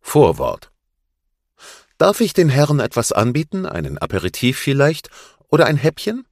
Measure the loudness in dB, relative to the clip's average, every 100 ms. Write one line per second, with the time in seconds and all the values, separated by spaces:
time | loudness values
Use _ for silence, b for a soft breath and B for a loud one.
0 | 0 2 4 2 -6 -8 -16 _ _ _
1 | _ _ _ _ _ _ B B B _
2 | 0 2 0 2 2 4 2 0 0 -2
3 | -2 0 0 -2 -4 -8 -8 -8 -8 -8
4 | -6 -4 -6 -2 -4 -2 -2 2 2 0
5 | -12 B B B _ 2 4 2 0 -2
6 | -8 -8 -12